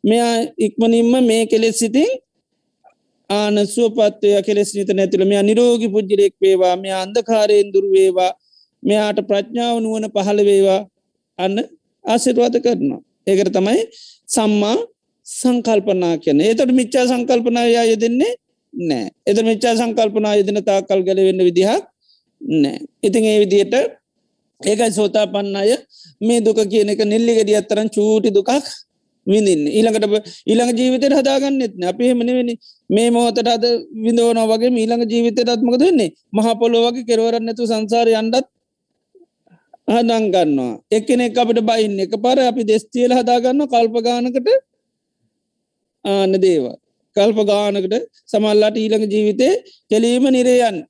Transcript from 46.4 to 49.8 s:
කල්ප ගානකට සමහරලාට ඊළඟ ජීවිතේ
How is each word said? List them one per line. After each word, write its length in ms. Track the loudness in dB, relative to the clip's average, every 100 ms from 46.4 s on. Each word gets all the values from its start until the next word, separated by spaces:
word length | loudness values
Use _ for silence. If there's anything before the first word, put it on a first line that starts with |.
| 2 2 -2 -10 _ _ _ 0
කල්ප 220 | 0 2 0
ගානකට 480 | 0 0 -2 -2 -4 -6 _ _
සමහරලාට 520 | -2 2 2 2 0
ඊළඟ 280 | -2 -2 0
ජීවිතේ 460 | 0 0 2 0 0 -6 _